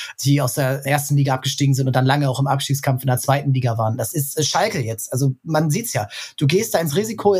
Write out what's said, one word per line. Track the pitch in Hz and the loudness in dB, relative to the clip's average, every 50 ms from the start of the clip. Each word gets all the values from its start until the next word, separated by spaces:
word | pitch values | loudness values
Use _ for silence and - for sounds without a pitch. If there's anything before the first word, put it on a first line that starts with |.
| - - - - - | -12 -12 -10 -4 2
die | 135 143 143 135 | 2 4 4 2
aus | 127 - | 0 0
der | 156 135 127 135 131 - | 0 0 0 0 -2 0
ersten | 139 143 143 139 - 147 | 0 0 0 2 2 2
Liga | 143 139 139 131 | 2 4 2 0
abgestiegen | 131 - - - - 143 139 135 | 0 -2 -4 -2 2 2 2 2
sind | 123 135 | 2 2
und | 131 123 | 2 2
dann | 131 127 | 2 4
lange | 131 139 147 147 135 | 4 4 2 2 0
auch | 123 120 | 0 0
im | 139 135 | 0 0
Abstiegskampf | 131 139 - - 139 135 - 143 127 127 - | 0 0 0 -2 -2 -2 0 0 -2 0 0
in | |
der | 135 127 | 0 -2
zweiten | 120 - - 135 143 147 139 131 | 0 0 -2 -2 -2 0 0 0
Liga | 127 123 120 113 110 | 0 0 0 0 0
waren. | 110 110 113 | 0 -2 -2
Das | 123 - - - | -2 -4 -4 -4
ist, | 156 139 143 - 156 | -4 -4 -4 -2 -2
äh, | 151 | -2
Schalke | - - 165 190 220 208 165 | -2 0 0 0 0 -2 -2
jetzt. | 113 110 110 107 - - | -4 -4 -6 -8 -8 -6
Also | - 123 135 139 131 - - | -2 0 0 0 -2 -2 -4
man | 160 156 156 165 160 | -2 0 0 2 0
sieht's | 147 208 226 - - | 0 -2 -4 -4 -4
ja. | 123 104 - - - - - - | -4 -4 -4 -8 -12 -14 -14 -4
Du | - 151 | 0 2
gehst | 135 160 196 226 220 - | 2 4 2 2 0 0
da | 170 | 0
ins | 170 160 135 | 0 0 0
Risiko, | 185 214 220 226 - - 202 202 | -2 -2 -2 -4 0 2 2 2